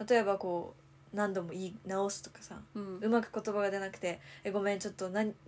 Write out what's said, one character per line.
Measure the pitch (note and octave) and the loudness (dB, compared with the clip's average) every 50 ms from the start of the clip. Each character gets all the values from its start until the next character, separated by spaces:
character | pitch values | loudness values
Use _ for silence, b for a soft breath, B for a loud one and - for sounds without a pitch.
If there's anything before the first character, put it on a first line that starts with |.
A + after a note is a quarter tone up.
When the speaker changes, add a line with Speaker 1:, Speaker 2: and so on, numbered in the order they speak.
| G#3 G#3+ | 2 6
Speaker 1:
例 | B3 A#3 | 6 6
え | G#3 | 8
ば | G3+ G3 G3 | 6 2 2
こ | - F#3 F3 E3+ - - - - | 0 0 -2 -2 -2 -6 -10 -16
う、 | - - - - - - - | -20 -20 -20 -20 -18 -6 0
何 | G3+ G#3 G3+ F#3+ | 0 0 2 2
度 | F#3+ F3 | 0 -2
も | E3 | -2
言 | D#3 F#3 | -4 -6
い | F#3+ F3+ G3 A3 - | -6 -6 -8 -8 -6
直 | F#3+ F#3+ G3 G3 G3+ | -2 0 2 2 2
す | G3+ - - | 0 -4 -6
と | - | -10
か | - - | -14 -16
さ、 | - - F3+ - - - - | -16 -14 -14 -14 -14 -10 -8
Speaker 2:
う | G#3+ | -8
ん。 | G3+ F#3+ F#3 F#3 | -6 -6 -6 -2
Speaker 1:
う | G#3+ A3 | 2 4
ま | A#3 A#3 | 4 4
く | A3 - - | 4 2 -4
言 | A3 G#3 G#3+ G3+ | -4 -4 0 0
葉 | G#3 | 2
が | G3+ G3 | 2 2
出 | F#3+ G3 | 2 0
な | G3 G3 | -2 -4
く | F#3+ - | -6 -4
て、 | - F3 E3 B B B B B B | -4 -4 -4 B B B B B B
「え、 | G#3 | -2
ご | F#3+ G#3 | -2 0
め | G3 G3+ G3+ | 2 2 0
ん、 | F#3+ | 0
ち | - G3+ | -2 -6
ょ | |
っ | F#3+ | -6
と | - F#3+ F#3 | -4 -6 -2
な | F#3 G#3+ A3 | 0 0 0
ん、 | G#3+ G#3 - - | 0 -2 -6 -10